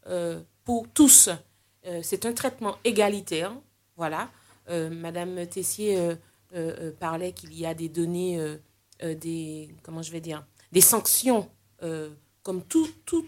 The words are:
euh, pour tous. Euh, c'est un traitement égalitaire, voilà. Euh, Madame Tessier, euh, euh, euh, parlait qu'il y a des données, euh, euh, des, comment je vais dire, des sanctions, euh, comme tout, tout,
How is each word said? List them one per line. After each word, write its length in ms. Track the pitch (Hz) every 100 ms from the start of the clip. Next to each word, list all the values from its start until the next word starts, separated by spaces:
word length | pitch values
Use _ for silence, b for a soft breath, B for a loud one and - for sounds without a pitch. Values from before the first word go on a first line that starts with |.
| -
euh, 320 | 180 170 165 165 _ -
pour 220 | 233 226
tous. 360 | - 285 - - 165 - _ _ _ 180
Euh, 140 | 170
c'est 220 | 170 190 226
un 80 |
traitement 420 | 240 262 262 214 -
égalitaire, 720 | 247 214 208 208 180 160 185 254 - _ _ -
voilà. 320 | 160 160 254 - _ _ -
Euh, 200 | 170 160
Madame 560 | 165 165 170 175 180 175
Tessier, 520 | 190 175 - 214 185
euh, 180 | 170 165 - _ _ 180
euh, 200 | 165 -
euh, 120 | 165 151
parlait 320 | 170 165 180
qu'il 220 | 180 160
y 120 | 160 165
a 80 |
des 160 | 165 165
données, 500 | 160 170 175 180 170
euh, 180 | 151 156 - _ _ -
euh, 100 | 165
des, 560 | 156 165 165 156 156 156 160
comment 180 | - 165
je 100 | 160
vais 100 | 165
dire, 220 | 165 151 - _ _
des 100 | 180
sanctions, 680 | - 220 - - 254 226 180 _ _ _
euh, 260 | 170 160 151 147 _ _
comme 220 | - 185
tout, 240 | - 320 320 - -
tout, 200 | 330